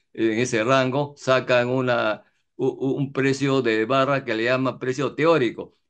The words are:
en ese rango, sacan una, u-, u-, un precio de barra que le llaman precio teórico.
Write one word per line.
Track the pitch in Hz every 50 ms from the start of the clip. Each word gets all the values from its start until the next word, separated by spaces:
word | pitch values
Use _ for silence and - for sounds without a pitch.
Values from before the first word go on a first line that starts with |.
| _ _ -
en | - 113 113 110 113
ese | 127 123 123 110 110
rango, | 123 135 135 131 127 127 139 143 139 -
sacan | - - 127 131 131 117 - 127 123 123 123
una, | 127 131 127 127 120 120 113 110 104 101 - _ _ _ _ _ _
u-, | - 131
u-, | 131 - - 131 135 131
un | 143 143 139 -
precio | 135 135 135 131 135 139 139 135 135
de | 123 117 110 110 110
barra | 110 131 135 135 135 139 135 -
que | 120 110
le | 110 113
llaman | 120 127 131 131 127 110 -
precio | 131 127 123 135 139 117 -
teórico. | - 147 165 165 151 123 107 - - 92 - _ _ _